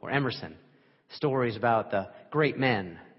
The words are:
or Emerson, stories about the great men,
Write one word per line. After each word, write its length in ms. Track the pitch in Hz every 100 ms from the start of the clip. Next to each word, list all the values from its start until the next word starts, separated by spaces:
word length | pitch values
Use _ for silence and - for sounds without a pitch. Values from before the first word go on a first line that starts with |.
or 100 | -
Emerson, 440 | - 131 - 82 - _ _ _ _ _
stories 460 | - 151 131 120 107
about 340 | 117 113 101
the 180 | 101 95 - -
great 300 | 147 147 120
men, 400 | 131 107 90 82 -